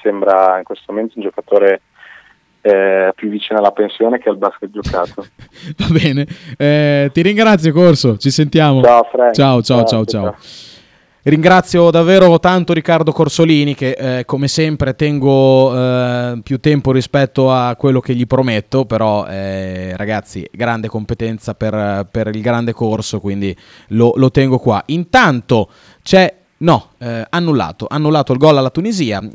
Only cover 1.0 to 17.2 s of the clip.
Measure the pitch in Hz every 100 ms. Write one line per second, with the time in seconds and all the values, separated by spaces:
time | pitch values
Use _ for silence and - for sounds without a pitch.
1 | 113 117 98 - - 101 98 95 _ _
2 | - - _ _ _ _ 104 98 98 95
3 | 95 - 107 104 - 107 101 - 104 -
4 | 113 123 110 95 101 - 98 104 - 92
5 | 87 - - _ - - 170 - 190 160
6 | 151 135 147 175 165 - 147 151 147 143
7 | 143 165 175 208 220 196 160 151 180 147
8 | 127 104 139 147 147 160 151 135 120 117
9 | - 127 123 113 135 123 110 123 113 113
10 | 110 107 104 - - - - - _ _
11 | _ _ 139 151 175 185 - 175 170 165
12 | 170 190 185 165 180 185 170 160 - 135
13 | 160 - 143 - 165 147 143 135 127 -
14 | 131 127 120 139 139 - 156 151 131 -
15 | 151 147 135 135 135 131 131 127 127 127
16 | 123 123 123 120 - 135 151 147 135 131
17 | - 143